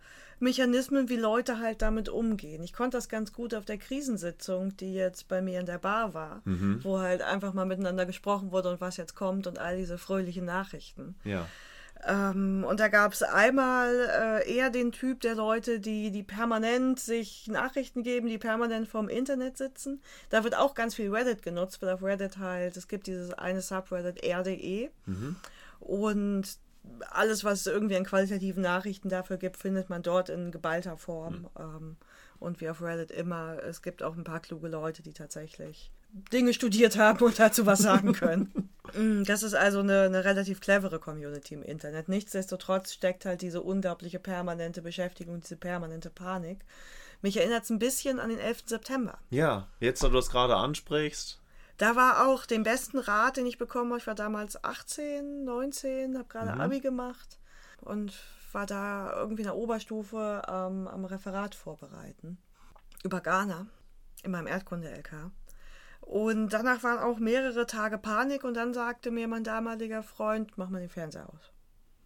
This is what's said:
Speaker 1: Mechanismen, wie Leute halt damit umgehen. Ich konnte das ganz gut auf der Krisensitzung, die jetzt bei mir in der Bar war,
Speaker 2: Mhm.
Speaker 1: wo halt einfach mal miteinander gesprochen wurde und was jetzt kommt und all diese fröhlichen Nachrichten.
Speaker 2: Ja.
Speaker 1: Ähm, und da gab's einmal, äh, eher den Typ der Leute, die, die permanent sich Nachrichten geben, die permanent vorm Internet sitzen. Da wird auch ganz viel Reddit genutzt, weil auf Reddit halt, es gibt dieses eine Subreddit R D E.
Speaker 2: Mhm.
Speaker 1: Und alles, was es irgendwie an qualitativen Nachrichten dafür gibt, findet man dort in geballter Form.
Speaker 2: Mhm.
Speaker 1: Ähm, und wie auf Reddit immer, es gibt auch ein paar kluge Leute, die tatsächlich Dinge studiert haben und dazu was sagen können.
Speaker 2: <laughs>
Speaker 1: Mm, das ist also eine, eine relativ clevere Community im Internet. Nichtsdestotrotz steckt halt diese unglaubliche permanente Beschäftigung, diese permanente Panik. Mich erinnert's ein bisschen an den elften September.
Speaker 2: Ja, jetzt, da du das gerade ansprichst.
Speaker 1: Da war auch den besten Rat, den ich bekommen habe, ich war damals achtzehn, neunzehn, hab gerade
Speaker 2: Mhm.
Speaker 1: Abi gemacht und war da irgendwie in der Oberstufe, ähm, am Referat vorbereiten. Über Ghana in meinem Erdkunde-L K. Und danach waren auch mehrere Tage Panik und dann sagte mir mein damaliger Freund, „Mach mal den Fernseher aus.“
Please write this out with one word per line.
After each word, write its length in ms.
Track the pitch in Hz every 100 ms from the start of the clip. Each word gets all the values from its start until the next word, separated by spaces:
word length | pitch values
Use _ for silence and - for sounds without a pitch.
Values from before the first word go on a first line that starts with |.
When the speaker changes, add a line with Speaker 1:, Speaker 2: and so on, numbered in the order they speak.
| - - - -
Speaker 1:
Mechanismen, 720 | 247 254 254 247 262 277 247
wie 80 | 240
Leute 420 | 220 226 240 226
halt 220 | 226 214
damit 260 | 214 220 208
umgehen. 560 | - 226 202 151 156
Ich 80 | 175
konnte 240 | - 254 247
das 140 | 240
ganz 240 | 220 214
gut 200 | - 233
auf 120 | 220 208
der 120 | 208
Krisensitzung, 1000 | - 269 277 208 170 170 - 185 190 190
die 160 | 190
jetzt 340 | 190 185 180 -
bei 140 | 185
mir 180 | 190 180
in 60 | 180
der 120 | 175
Bar 360 | 185 214 220
war, 280 | 165 156 208 101
Speaker 2:
Mhm. 340 | 90 98 107
Speaker 1:
wo 160 | 190 190
halt 220 | 185 180
einfach 320 | - 196 196
mal 120 | 190 190
miteinander 400 | 185 190 185 180
gesprochen 480 | 185 202 202 190
wurde 160 | 185 180
und 100 | 180
was 160 | 180 175
jetzt 200 | 165 -
kommt 300 | 190 190 185
und 140 | 175
all 160 | 170 185
diese 220 | 180 175
fröhlichen 480 | - 190 180 180 180
Nachrichten. 720 | 180 196 151 - - 143 185 104
Speaker 2:
Ja. 200 | 95 82 - - - - - -
Speaker 1:
Ähm, 580 | 196 196 190 196 190 135
und 120 | -
da 80 | 214
gab's 340 | 208 208 -
einmal, 880 | - 185 226 269 262 254 240 247 247
äh, 420 | - 226 214 -
eher 200 | 240 262
den 200 | 240 240
Typ 300 | - 262 254
der 140 | 233 220
Leute, 440 | 214 226 240 226
die, 300 | 214 214 214
die 140 | 202
permanent 760 | 202 202 233 220 226 247 262 262
sich 480 | - 233 220 - -
Nachrichten 540 | 208 254 277 262 247
geben, 240 | 233 247 233
die 140 | 220
permanent 480 | 233 220 240 226 220
vorm 200 | 220 208
Internet 480 | 233 262 269 254 262
sitzen. 460 | 269 - 277 277 - - -
Da 120 | 220
wird 140 | 226 -
auch 160 | 277
ganz 220 | 254 233 226
viel 180 | 202
Reddit 300 | 214 254 -
genutzt, 360 | - 175 185 -
weil 120 | 190
auf 100 | 185
Reddit 380 | 190 196 196 196
halt, 360 | 185 180 180 180
es 120 | -
gibt 180 | 202 196
dieses 280 | 185 180
eine 280 | 180 180 190
Subreddit 640 | 185 190 185 180 180 180
R 180 | - 180
D 140 | 185 185
E. 340 | - 196 269 - -
Speaker 2:
Mhm. 300 | 95 131 180 - - - -
Speaker 1:
Und 800 | - 196 214 208 202 196 190 - - - - 120 -
alles, 320 | - 220 214
was 160 | 208 196
es 80 | 190
irgendwie 300 | 208 208 185
an 60 |
qualitativen 600 | 190 196 196 202 190 185
Nachrichten 460 | 185 180 202 190 190
dafür 280 | 185 185 185
gibt, 200 | 185 -
findet 340 | 190 190 185
man 100 | 175
dort 280 | 170 180 180
in 220 | 165 175
geballter 460 | 170 165 165 180 160
Form. 380 | - 165 165 165
Speaker 2:
Mhm. 140 | 175 -
Speaker 1:
Ähm, 360 | 160 156 160 160 - - - -
und 220 | 175 175
wie 80 | 160
auf 120 | 165
Reddit 300 | 170 165 165
immer, 500 | - 170 170 160 160
es 220 | - 165
gibt 180 | 180 -
auch 160 | 156 165
ein 60 |
paar 160 | 165 165
kluge 300 | - 160 165
Leute, 340 | 160 160 160
die 100 | 160
tatsächlich 800 | - 151 156 156 - 156 156 - - - 202 -
Dinge 200 | 247 247
studiert 440 | - 240 208 226 208
haben 260 | 214 214
und 140 | 240 214
dazu 300 | 220 214 208
was 100 | 196
sagen 360 | 208 190 196
können. 380 | 190 170 170 196 -
Speaker 2:
<laughs> 160 | 196 - - 202
Speaker 1:
Mm, 280 | 220 208 196
das 180 | 202
ist 100 | 214
also 260 | 170 202 196
eine, 220 | 196 196
eine 240 | 190 185 190
relativ 340 | 196 196 190
clevere 380 | - 202 196 160
Community 560 | 160 151 147 147 -
im 80 | 151
Internet. 480 | - 156 147 156 160
Nichtsdestotrotz 840 | 190 208 196 190 185 - 190 190
steckt 340 | - 185 185 196
halt 180 | 180
diese 180 | 180 170
unglaubliche 560 | - 196 185 170 175 180
permanente 640 | 190 180 180 170 170 170
Beschäftigung, 580 | 170 170 180 - 170 170
diese 160 | - 170
permanente 540 | 175 175 160 160 165
Panik. 560 | - 180 185 170 196 - - - - - -
Mich 160 | 196 202
erinnert's 320 | 185 233 226
ein 80 | 220
bisschen 420 | 240 262 277 254
an 100 | 226
den 100 | 226
elften 280 | 220 233 -
September. 520 | 226 220 262 220 - -
Speaker 2:
Ja, 380 | 127 156 104 92 -
jetzt, 240 | 117 127
da 60 | 135
du 60 | 127
das 160 | 123
gerade 240 | 123 123 101
ansprichst. 840 | 123 147 - 151 151 - - - _ - - -
Speaker 1:
Da 180 | 214 233
war 320 | 254 - 262
auch 200 | 262 -
den 160 | 226
besten 340 | 220 254 - 269
Rat, 400 | 226 208 247 262
den 80 | 247
ich 140 | 226
bekommen 320 | 233 247 240
habe, 80 | 240
ich 80 | 226
war 80 | 214
damals 460 | 208 214 214 -
achtzehn, 840 | - 254 - - 294 285 285 285 262
neunzehn, 720 | 240 277 277 269 262 262 262
hab 100 | 240
gerade 260 | 226 220 -
Speaker 2:
Mhm. 60 |
Speaker 1:
Abi 180 | 277 277
gemacht 580 | 269 254 247 254 - - - - - -
und 340 | - 208 208 - - - -
war 140 | 208 202
da 480 | 202 202 202 190 -
irgendwie 280 | 214 220
in 40 | 208
der 80 | 180
Oberstufe, 840 | 233 226 214 220 202 220 214 208 -
ähm, 400 | 185 185 190 185
am 180 | 190 185
Referat 480 | 190 196 190 202
vorbereiten. 880 | - - 151 147 - - - 165 180 _ - - - - -
Über 180 | 185 185
Ghana 460 | 160 185 202 170 208 - - - - -
in 80 | -
meinem 160 | 180 156
Erdkunde-L 560 | 180 190 175 160 135
K. 280 | - 156 170 - - - - - - -
Und 460 | - 202 220 220 214
danach 320 | 214 247 254
waren 160 | 247 233
auch 220 | 240 220
mehrere 480 | 226 247 262 233 233
Tage 320 | 220 214 214
Panik 440 | 220 214 269 277
und 120 | 262 233
dann 180 | 233
sagte 380 | 247 240 240 247
mir 160 | 233 226
mein 160 | 226
damaliger 580 | 220 220 226 226 226 220
Freund, 560 | 214 - 214 220 220 -
„Mach 100 | 185
mal 120 | 185
den 100 | 175
Fernseher 400 | 180 156 - -
aus.“ 220 | 156 - - - - - -